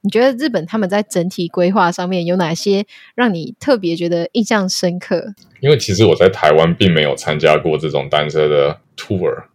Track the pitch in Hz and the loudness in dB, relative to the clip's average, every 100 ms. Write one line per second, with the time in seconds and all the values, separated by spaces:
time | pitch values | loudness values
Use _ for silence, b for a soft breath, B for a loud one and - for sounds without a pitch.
0 | 202 220 254 240 302 233 165 220 180 208 | -2 2 2 0 -2 -2 -4 -4 -2 -2
1 | 214 185 175 - 170 - 175 202 175 170 | -2 -4 -4 -4 -6 0 0 2 0 0
2 | 180 185 170 185 165 165 202 196 208 B | -4 -4 -2 -2 -2 -2 0 0 -2 B
3 | B - 240 170 156 - - 240 180 170 | B -2 -2 -2 -8 -8 -2 0 0 -4
4 | 170 170 170 240 208 220 185 - 180 180 | -2 -2 -2 -4 0 -2 -2 -2 -4 -4
5 | - 175 - 202 _ _ 139 143 - 95 | -4 -6 -6 -18 _ _ 2 2 0 2
6 | 107 78 92 - 76 78 85 87 95 80 | 4 6 4 4 4 4 4 4 2 2
7 | 73 69 - 76 78 76 82 76 78 71 | 0 -2 -4 0 2 2 2 -2 -2 -4
8 | 69 73 76 76 76 73 71 76 _ - | -2 -2 0 0 2 2 0 -2 _ -20
9 | - 95 82 - - | -8 -4 -4 -4 -14